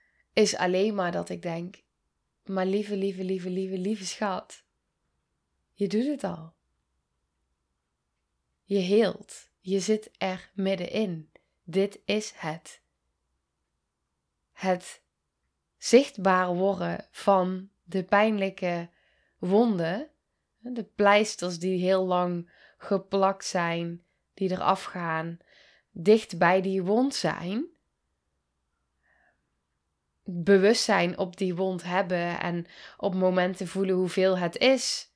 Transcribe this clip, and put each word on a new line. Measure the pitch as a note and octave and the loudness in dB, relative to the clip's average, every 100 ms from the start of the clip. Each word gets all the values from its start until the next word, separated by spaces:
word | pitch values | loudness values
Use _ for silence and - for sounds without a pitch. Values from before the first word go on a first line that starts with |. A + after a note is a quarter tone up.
| _ _ _ | _ _ _
is | - G#3 G#3 | 2 2 2
alleen | F3+ F#3 G#3+ | 0 2 0
maar | G3+ F3+ | 0 -2
dat | F3 E3+ | -4 -6
ik | F3+ | -8
denk, | F3 E3 F3 - _ _ _ _ _ _ | -8 -8 -10 -14 _ _ _ _ _ _
"Maar | - F#3+ F#3 | -8 -2 0
lieve, | G3+ G3+ G3+ | 0 -2 -4
lieve, | G3 F#3 | -4 -4
lieve, | F#3 F#3+ F3+ | -4 -4 -4
lieve, | F3+ F#3+ F#3+ | -4 -4 -4
lieve | F#3 G#3+ F#3 | -4 -4 -6
schat, | - G#3 F#3 - - _ _ _ _ _ _ _ _ _ _ _ | -6 -4 -4 -8 -18 _ _ _ _ _ _ _ _ _ _ _
je | - G3+ | -6 -2
doet | G#3 C4 | 0 -2
het | C#4+ | -2
al. | G3 E3 D#3+ _ _ _ _ _ _ _ _ _ _ _ _ _ _ _ _ _ _ _ _ _ | -6 -8 -14 _ _ _ _ _ _ _ _ _ _ _ _ _ _ _ _ _ _ _ _ _
Je | - G3 | -4 -2
heelt. | F3+ G#3 G#3 - - - - _ | 2 4 2 -2 -14 -20 -20 _
Je | F#3 G3 | -4 -2
zit | F#3 G#3+ G#3+ - | 0 -2 -2 -6
er | F#3+ F#3 - | -6 -6 -10
middenin. | - F#3+ F#3+ F3 - G#3+ E3 D3+ _ _ _ | -4 -2 -2 -4 -2 -2 -4 -12 _ _ _
Dit | - E3+ G3+ G3+ | -6 -2 -2 -2
is | - G#3 G#3+ - | -4 -4 -4 -8
het." | E3 D#3+ - - _ _ _ _ _ _ _ _ _ _ _ _ _ _ _ _ _ | -8 -8 -12 -20 _ _ _ _ _ _ _ _ _ _ _ _ _ _ _ _ _
Het | - F#3+ F3+ - - _ _ _ _ _ _ _ _ | -6 -2 -2 -4 -20 _ _ _ _ _ _ _ _
zichtbaar | - A#3+ C#4 - F#3+ F#3 F3+ | 6 6 6 -2 0 2 2
worden | F3 F#3+ F#3+ F3 E3+ - | 0 0 0 -4 -6 -10
van | - - G3 F3+ F#3 F#3+ _ | -6 2 4 4 -4 -10 _
de | - F#3+ | -8 -6
pijnlijke | F3+ G3+ A3 G#3 G3 F#3+ F3+ F3 E3+ _ _ _ _ - F3+ | 2 4 4 2 -2 -4 -4 -4 -6 _ _ _ _ -8 2
wonden, | G3 A#3+ F#3+ E3 G3 D4+ _ _ _ _ _ | 4 4 2 -2 -4 -8 _ _ _ _ _
de | A#3+ A#3+ | -12 -10
pleisters | G#3 - G3+ G#3 G#3+ - F3+ E3+ | -10 2 6 6 4 -4 -6 -4
die | F3+ F#3 | -2 0
heel | F3+ F#3+ F#3 | 2 2 2
lang | F3+ F3+ F3 E3+ _ - _ | 0 0 -2 -8 _ -20 _
geplakt | - G3 F#3+ G3 F#3+ G3 | -2 -2 0 2 2 0
zijn, | - F#3 E3+ E3+ E3+ E3+ _ _ _ | -4 -2 -2 -2 -4 -8 _ _ _
die | - F#3+ | -4 -4
eraf | F3+ - F#3+ | -2 0 0
gaan, | - F#3 E3+ D#3+ E3 E3+ _ _ - _ _ | -2 -8 -4 -4 -6 -10 _ _ -20 _ _
dicht | - E3 A3 - E3+ | -4 4 4 4 0
bij | E3+ F#3+ | 4 4
die | F#3+ F#3+ | 2 -2
wond | F3+ G#3+ C4+ | 0 2 2
zijn, | C4 E3 - E3+ G#3 F4 _ _ _ _ _ _ _ _ _ _ _ _ _ _ _ _ _ _ _ _ _ _ _ _ _ | 0 -2 -2 -4 -6 -6 _ _ _ _ _ _ _ _ _ _ _ _ _ _ _ _ _ _ _ _ _ _ _ _ _
bewustzijn | - F3 E3 G3 G3 A#3+ - G3 F3 - | -10 -4 6 8 8 4 4 2 2 0
op | F#3 F3+ | -4 -2
die | F#3 | -4
wond | E3+ F#3+ F#3 | -2 -2 -2
hebben | F3 F3+ F#3 F3+ E3+ F3 | -2 -2 0 -2 -2 -4
en | F3 E3+ E3+ - - - | -4 -4 -8 -14 -20 -6
op | G3 | -4
momenten | F#3 F#3 F#3 F3+ F3+ F3+ | 2 2 2 0 -2 -6
voelen | F#3+ F#3+ | -2 0
hoeveel | F#3 F#3 F3+ F#3+ F#3 | 0 0 2 2 2
het | F3 - | -2 2
is | B3 C4 - - - | 2 2 0 -6 -10